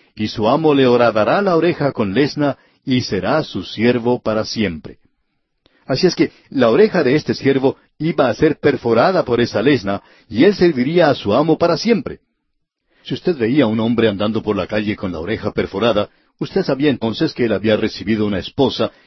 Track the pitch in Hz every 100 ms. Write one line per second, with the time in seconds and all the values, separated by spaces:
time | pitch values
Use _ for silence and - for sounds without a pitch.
0 | _ - 107 - 107 143 156 143 127 120
1 | 120 107 107 170 202 165 170 - 143 123
2 | 104 101 143 - 143 127 _ _ - 127
3 | - 98 92 151 - 101 87 - 117 123
4 | 113 123 - 107 101 117 101 80 - -
5 | _ _ _ _ _ _ _ _ - 127
6 | 180 - 147 - - 139 120 120 214 -
7 | 131 147 - 110 131 135 131 - _ -
8 | 156 151 131 107 156 147 151 135 120 113
9 | 160 185 139 120 120 107 123 135 98 98
10 | - _ - 107 180 196 180 135 123 175
11 | 156 127 101 110 160 156 170 160 214 214
12 | 127 143 _ _ _ _ _ _ _ _
13 | - 117 - 156 110 147 117 113 113 120
14 | 113 98 107 110 107 98 85 104 104 101
15 | 98 85 85 107 107 - 90 95 117 104
16 | 101 _ _ - 147 202 175 135 147 117
17 | 113 101 160 - 120 98 107 107 107 -
18 | 98 110 104 98 85 - 127 - 107 -